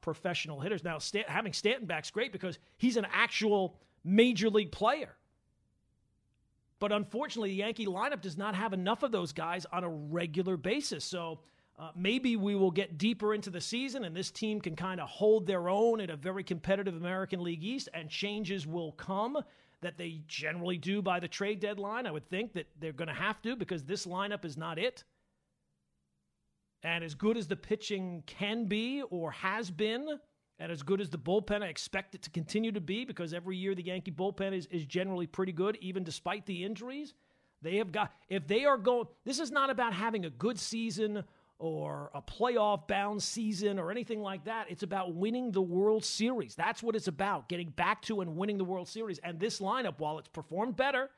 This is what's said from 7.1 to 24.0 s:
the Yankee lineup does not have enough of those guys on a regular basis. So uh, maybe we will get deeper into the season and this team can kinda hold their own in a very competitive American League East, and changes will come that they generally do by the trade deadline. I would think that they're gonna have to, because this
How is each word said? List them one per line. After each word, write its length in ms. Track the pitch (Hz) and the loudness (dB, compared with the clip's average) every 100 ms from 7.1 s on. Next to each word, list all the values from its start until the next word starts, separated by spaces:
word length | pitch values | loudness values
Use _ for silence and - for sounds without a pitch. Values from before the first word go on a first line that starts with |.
| 220 294 226 208 | -2 -2 0 -2
the 40 | 190 | 0
Yankee 300 | 208 226 208 | -2 0 -2
lineup 360 | 185 247 277 | 0 0 -2
does 160 | 190 156 | -6 -4
not 160 | 202 | -2
have 200 | 190 220 | 0 0
enough 300 | 190 180 233 | 0 0 2
of 100 | 285 | 2
those 180 | 220 170 | 0 -2
guys 340 | 147 160 180 180 | -4 -4 -4 -4
on 140 | 175 175 | -4 -2
a 40 | |
regular 680 | 156 147 165 170 156 185 185 | -4 -4 -2 -2 0 0 0
basis. 480 | 139 269 285 160 - | 0 0 0 -4 -6
So 340 | 185 165 160 - _ _ - | -6 -8 -10 -16 _ _ -14
uh, 80 | 160 170 | -12 -2
maybe 400 | 185 247 254 233 | 2 4 4 2
we 180 | 196 | 4
will 160 | 202 190 | 4 4
get 300 | 170 190 160 | 4 -2 2
deeper 340 | 214 233 214 | 2 2 2
into 160 | 214 202 | 0 -2
the 100 | 175 | -6
season 460 | - 233 269 262 190 | -4 -2 -2 -4 -6
and 100 | 165 | -4
this 140 | 190 | -6
team 320 | - 214 214 | -2 -2 0
can 140 | 185 156 | -2 -4
kinda 280 | 190 185 | -4 -4
hold 440 | 143 - 208 220 180 | -6 2 6 8 6
their 200 | 190 175 | 2 4
own 320 | 196 233 226 | 4 6 4
in 120 | 190 | 0
a 40 | 156 | -4
very 280 | 160 190 | -4 -4
competitive 520 | 185 170 175 196 196 165 | -2 -2 2 2 2 -2
American 480 | 175 185 190 185 | -2 -2 -2 -2
League 200 | 175 165 | -2 -4
East, 260 | 180 262 - 165 | -4 -6 -6 -8
and 120 | 156 | -8
changes 600 | - 202 208 190 196 151 | -4 -4 -2 -2 -4 -2
will 240 | 170 165 | -4 -4
come 440 | 151 - 190 226 294 - _ _ - | -8 -4 0 0 -2 -4 _ _ -10
that 160 | 175 156 | -8 -6
they 240 | 175 160 156 | -8 -8 -10
generally 500 | - 151 175 175 180 | -6 -4 -2 -2 -2
do 240 | 170 202 | 0 0
by 180 | 190 175 | 2 0
the 80 | 175 | 0
trade 320 | - 196 214 | -2 -2 0
deadline. 460 | 202 202 202 226 247 | -2 -2 -4 -4 -4
I 60 | |
would 180 | 151 - | -4 -4
think 240 | 185 226 | -4 -4
that 140 | 170 - - | -4 -8 -8
they're 140 | 160 | -8
gonna 220 | 147 165 139 | -6 -6 -2
have 260 | 190 214 | 0 0
to, 140 | 214 254 | -4 -4
because 280 | 202 170 | -2 -4
this 220 | 135 196 | -4 -4